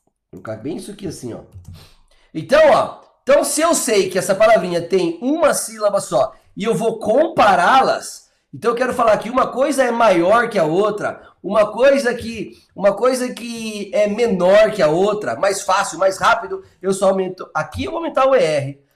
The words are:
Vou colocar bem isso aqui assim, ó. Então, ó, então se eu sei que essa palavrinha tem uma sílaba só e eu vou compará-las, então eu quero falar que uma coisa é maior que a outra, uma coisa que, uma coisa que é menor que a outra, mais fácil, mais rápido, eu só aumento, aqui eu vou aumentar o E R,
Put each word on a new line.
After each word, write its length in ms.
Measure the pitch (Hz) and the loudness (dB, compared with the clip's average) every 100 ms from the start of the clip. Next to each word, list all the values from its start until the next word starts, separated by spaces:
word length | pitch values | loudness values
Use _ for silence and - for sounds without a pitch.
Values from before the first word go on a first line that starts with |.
| _ _ _ | _ _ _
Vou 100 | 90 | -18
colocar 200 | - 110 | -14 -12
bem 140 | 127 185 | -10 -10
isso 140 | 208 | -12
aqui 160 | 196 185 | -12 -12
assim, 260 | - 120 | -12 -12
ó. 120 | - - 95 - - - _ _ _ _ | -14 -18 -20 -20 -20 -20 _ _ _ _
Então, 260 | 160 151 294 311 | -12 0 4 6
ó, 280 | 180 120 - _ _ | 4 0 -6 _ _
então 200 | - 285 | 0 2
se 200 | - - | 2 0
eu 120 | 330 | 0
sei 360 | 311 - 208 180 | 0 0 0 0
que 80 | 190 | -2
essa 160 | 175 | -2
palavrinha 480 | 196 220 190 180 170 | 2 4 4 2 -4
tem 360 | 170 190 170 165 | 0 0 0 -2
uma 320 | 247 320 294 | -4 0 2
sílaba 440 | 214 - 220 208 196 | 0 -4 -4 -2 -2
só 360 | - 156 123 - _ | -2 0 -2 -4 _
e 100 | - | -6
eu 100 | 220 | -4
vou 240 | 180 226 - | -2 -2 -2
compará-las, 1300 | 202 247 330 - 220 180 185 269 185 101 - - _ _ _ | 0 0 2 2 2 4 4 4 2 -2 -6 -18 _ _ _
então 200 | 135 226 | -8 -4
eu 40 | 240 | -2
quero 160 | 254 | -2
falar 240 | 240 226 208 | 0 2 0
que 140 | 220 | 0
uma 160 | 254 226 | -2 -2
coisa 360 | 226 294 262 | 0 -2 0
é 80 | 247 | 0
maior 600 | 233 226 175 170 226 233 | 2 2 4 4 2 2
que 80 | 202 | -2
a 60 | |
outra, 580 | 156 170 208 202 131 - - _ | 0 0 0 -2 -6 -8 -16 _
uma 300 | 180 220 233 | -4 0 0
coisa 420 | 208 269 277 240 | 2 4 4 0
que, 380 | 220 226 226 165 - _ | -4 -8 -12 -12 -16 _
uma 180 | - 196 | -2 0
coisa 400 | 196 254 247 247 | 2 0 0 -4
que 580 | 247 233 226 220 208 196 | -8 -12 -10 -8 -10 -4
é 140 | 208 208 | 0 0
menor 640 | 214 233 185 180 202 214 | 0 0 2 4 6 4
que 100 | - | 2
a 60 | 151 | 0
outra, 480 | 165 202 208 127 113 | 2 0 -2 -4 -2
mais 260 | 190 196 | -2 -2
fácil, 360 | - 190 190 160 | -2 -2 -2 0
mais 200 | 190 185 | 0 2
rápido, 440 | 190 226 190 190 - _ | 0 0 -2 -12 -14 _
eu 100 | 185 | -4
só 160 | 190 196 | 0 0
aumento, 400 | 196 185 - - | 0 -2 -8 -10
aqui 300 | 156 156 - | -8 -6 -6
eu 60 | 381 | -8
vou 100 | 330 | -6
aumentar 280 | 320 294 269 | -4 0 2
o 60 | |
E 80 | 262 | 2
R, 420 | 160 151 135 143 _ | 2 -2 -4 -10 _